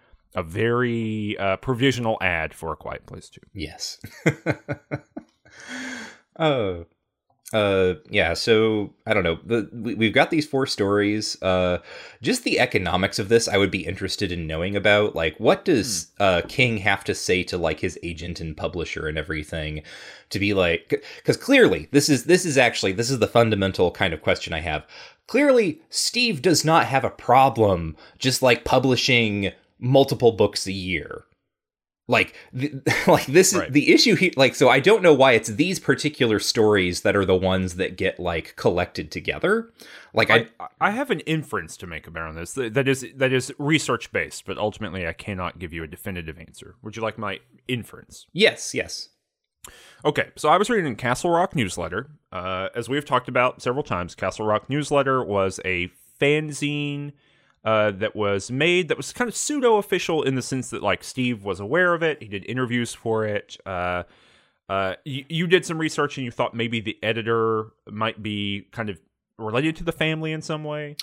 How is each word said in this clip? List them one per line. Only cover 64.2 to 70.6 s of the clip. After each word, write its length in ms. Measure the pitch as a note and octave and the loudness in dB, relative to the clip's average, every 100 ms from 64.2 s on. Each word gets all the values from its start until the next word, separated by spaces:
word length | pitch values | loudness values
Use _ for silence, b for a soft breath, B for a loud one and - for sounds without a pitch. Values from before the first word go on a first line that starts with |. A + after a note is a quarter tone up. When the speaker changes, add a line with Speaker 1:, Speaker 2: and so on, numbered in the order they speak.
| b b b b - | b b b b -6
Speaker 1:
uh, 280 | G2 F#2+ F2 D3+ | -4 -2 -6 -10
y-, 180 | C3+ C#3 | -10 -6
you 160 | D#3+ F3 | -4 2
did 180 | F3+ | 2
some 140 | - D#3+ | 2 -4
research 400 | D#3+ - C#3+ - | -4 -2 -4 -4
and 80 | A#2+ | -10
you 40 | |
thought 220 | - A#2+ | -4 -4
maybe 260 | A#2 A#2 A#2 | -2 -4 -4
the 160 | G#2 - | -6 -6
editor 640 | A2 A2+ A2 A#2 A2+ A2 A2 _ - | -4 -4 -2 0 0 -2 -6 _ -14
might 320 | G#2+ A2 - | -4 -4 -4
be 460 | G#2+ G#2 G2+ G2+ - | -6 -4 -4 -4 -8
kind 180 | - G#2+ | -10 -8
of 100 | F2+ _ _ _ - | -10 _ _ _ -12
related 380 | G#2+ A#2+ D#3 D#3+ | -4 -2 -2 -4
to 60 | |
the 100 | E3+ | -6
family 380 | - D#3 D#3 D#3+ | -2 -2 -2 -6
in 100 | D#3 | -8
some 200 | D#3+ D3+ | -8 -8